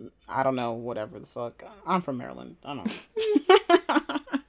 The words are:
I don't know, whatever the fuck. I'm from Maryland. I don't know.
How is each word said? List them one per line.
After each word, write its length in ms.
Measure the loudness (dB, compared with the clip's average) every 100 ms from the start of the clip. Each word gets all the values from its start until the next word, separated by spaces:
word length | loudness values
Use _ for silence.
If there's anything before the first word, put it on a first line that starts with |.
| -20 -18 -6
I 140 | 0
don't 100 | 0
know, 200 | 0 -2
whatever 440 | -4 -6 -8 -8 -12
the 80 | -14
fuck. 380 | -10 -10 -10 -20 -10
I'm 160 | -2 -2
from 160 | -2 -6
Maryland. 400 | -8 -12 -16 -16
I 100 | -12 -8
don't 100 | -6
know. 1300 | -8 -8 -2 2 4 6 6 8 4 4 0 0 -6 -4 -6